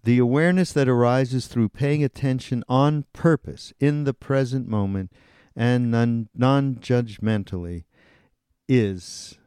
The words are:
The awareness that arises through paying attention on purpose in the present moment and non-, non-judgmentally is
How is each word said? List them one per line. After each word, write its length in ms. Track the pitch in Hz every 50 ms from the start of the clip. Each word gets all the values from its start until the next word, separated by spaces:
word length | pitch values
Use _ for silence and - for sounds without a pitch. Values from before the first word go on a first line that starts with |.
| -
The 140 | 117 123 123
awareness 540 | 123 120 127 147 160 175 180 185 180 -
that 160 | - 147 135 127
arises 580 | 127 120 120 120 123 131 135 120 131 127 -
through 220 | - - 120 113 101
paying 340 | - - 143 139 147 151
attention 640 | 147 131 _ - 143 135 131 127 - - 131 120 - -
on 360 | 123 131 143 147 151 147 139 _
purpose 600 | - - - 170 160 - - - 69 - - - - _
in 240 | 139 147 147 147
the 100 | 147 139
present 540 | 127 _ - - 135 135 135 123 131 135 120
moment 460 | 113 110 104 101 98 98 98 92 92 _ _ _ _ _ _ _ _ _
and 380 | - 117 120 123 123 123 117
non-, 360 | 117 117 117 117 117 117 110 - _
non-judgmentally 1500 | - 123 131 139 139 139 139 127 113 - - 123 123 120 113 101 - 107 110 110 104 92 - 98 90 87 85 87 85 82 _ _ _ _ _ _ _ _ _ _ _ _ _ _ _ _ -
is 720 | 131 123 110 101 95 90 - - - - - - - _ _